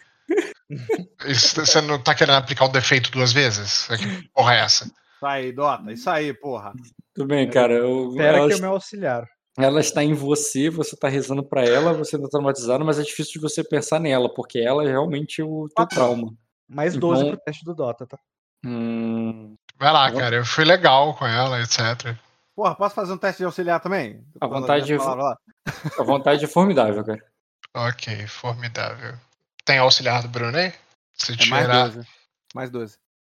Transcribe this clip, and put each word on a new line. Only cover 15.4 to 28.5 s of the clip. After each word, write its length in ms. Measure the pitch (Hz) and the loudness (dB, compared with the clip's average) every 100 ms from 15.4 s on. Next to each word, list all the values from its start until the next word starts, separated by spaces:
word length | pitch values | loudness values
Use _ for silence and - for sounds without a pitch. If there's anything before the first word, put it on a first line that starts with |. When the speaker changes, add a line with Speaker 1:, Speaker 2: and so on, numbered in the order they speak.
Speaker 1:
o 240 | 156 156 156 | -6 -6 -4
teu 60 | |
Speaker 3:
Quatro. 200 | - 233 - | -2 0 2
Speaker 1:
trauma. 360 | 123 120 113 113 _ _ _ | 2 2 -6 -12 _ _ _
Speaker 4:
Mais 300 | 139 160 175 | -4 -2 0
doze 240 | 170 135 | 2 2
Speaker 1:
Então 120 | 147 - | 2 -2
Speaker 4:
pro 80 | |
teste 200 | - 147 160 | -10 -12 -10
do 80 | |
Dota, 320 | 160 127 117 120 | -8 -6 -8 -12
tá? 120 | 135 _ _ _ _ | -20 _ _ _ _
Speaker 1:
Hum. 920 | 123 120 117 113 113 113 113 110 110 110 _ - | -10 -6 -4 -4 -4 -4 -6 -8 -14 -20 _ -2
Speaker 2:
Vai 140 | 139 | 4
lá, 160 | 156 131 | 4 4
Speaker 1:
Então 120 | 123 | 2
Speaker 2:
cara, 160 | 123 120 | 0 0
eu 80 | 120 | 0
fui 180 | - | 2
legal 500 | 156 185 165 135 151 | 6 6 6 6 4
com 120 | 135 123 | 0 -2
ela, 340 | 113 131 123 | 0 0 -2
et 60 | 117 | -2
cetera. 480 | - 117 120 123 117 _ _ _ - | -2 -2 -4 -6 -10 _ _ _ -4
Speaker 3:
Porra, 180 | 196 | -2
posso 200 | - 202 | 0 -2
fazer 180 | 214 185 | -2 -6
um 60 | 190 | -4
teste 200 | 196 180 | -4 -2
de 60 | |
auxiliar 360 | 180 170 175 165 | -4 -4 -2 -2
também? 440 | 180 190 113 110 131 - | -2 -4 -4 -10 -18 -8
Speaker 1:
A 60 | 131 | -6
Speaker 3:
Falando 140 | 135 | -2
Speaker 1:
vontade 220 | 131 143 139 | 2 2 2
Speaker 3:
minhas 160 | 147 | 0
Speaker 1:
é 20 | |
vo-, 60 | 135 | 0
Speaker 3:
palavras 280 | 127 139 - _ _ 160 | -2 -4 -6 _ _ -14
lá. 260 | - 151 - | -10 -8 -4
Speaker 1:
a 40 | |
vontade 420 | 123 139 135 147 | 0 0 2 2
é 40 | 151 | 2
formidável, 560 | 170 185 147 110 104 | 2 4 4 2 0
cara. 180 | 107 107 _ _ _ _ - | -4 -8 _ _ _ _ -14
Speaker 2:
Ok, 520 | 123 120 120 - 107 107 | -6 -6 -6 -8 -10 -12
formidável. 880 | - 123 | -10 -8